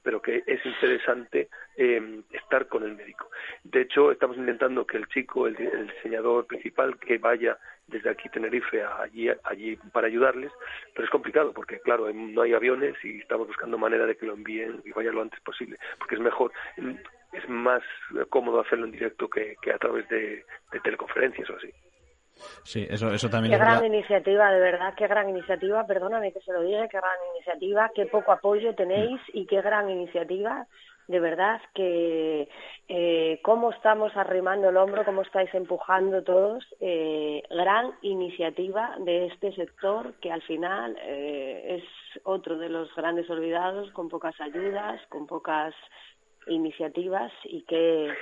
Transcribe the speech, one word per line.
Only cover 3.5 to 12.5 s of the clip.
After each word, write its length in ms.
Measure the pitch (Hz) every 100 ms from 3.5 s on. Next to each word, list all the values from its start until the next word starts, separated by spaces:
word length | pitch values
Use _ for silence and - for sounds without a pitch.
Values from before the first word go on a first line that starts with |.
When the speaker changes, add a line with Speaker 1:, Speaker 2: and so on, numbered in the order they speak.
| -
Speaker 1:
De 160 | - 131
hecho, 320 | 127 143 143
estamos 240 | 131 127 127
intentando 500 | 123 117 131 127 113
que 120 | 110
el 100 | 107
chico, 400 | 131 127 131 120
el, 80 | 113
el 320 | 120 - 104
diseñador 580 | - 113 113 120 120 117
principal, 500 | 120 - - 135 -
que 180 | - 113
vaya 400 | 113 120 113 113 - - -
desde 200 | 110 110
aquí 180 | 107 -
Tenerife 540 | - 110 120 - 113
a 180 | 104 -
allí, 260 | 104 113 117 -
allí 340 | - 101 113 110 104
para 140 | 117 113
ayudarles, 460 | 117 135 127 143 - - - -
pero 100 | -
es 60 | 113
complicado 420 | 131 117 151 127
porque, 280 | - - 104
claro, 260 | - 117 107
hay, 80 |
no 280 | 107 110 110
hay 120 | 120